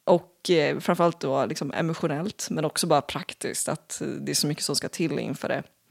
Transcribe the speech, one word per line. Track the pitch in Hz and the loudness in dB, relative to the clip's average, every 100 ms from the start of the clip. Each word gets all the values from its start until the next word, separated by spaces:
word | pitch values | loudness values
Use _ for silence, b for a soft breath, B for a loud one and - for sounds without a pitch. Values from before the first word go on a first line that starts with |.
och, | - 175 - _ - | 4 4 2 _ 2
eh, | 170 143 143 | 4 4 2
framförallt | - 175 170 170 | 2 4 4 2
då | 143 135 117 | 0 0 0
liksom | 165 143 | -2 -4
emotionellt, | - 165 160 165 147 196 - - | -2 -2 -2 -2 -2 -6 -6 -6
men | 160 | -2
också | 151 - 175 | -2 0 4
bara | 147 | 4
praktiskt, | - - - - - - - | 2 -6 -8 -8 -6 -4 -4
att, | 160 - - | -4 -6 -8
eh, | 139 | -6
det | 139 139 | -6 -2
är | |
så | 143 147 | 0 0
mycket | 151 | -2
som | - 139 | -2 -2
ska | - | -4
till | - 160 143 | -2 -2 -2
inför | 113 - - | -4 -4 -4
det. | 127 - _ _ | -4 -6 _ _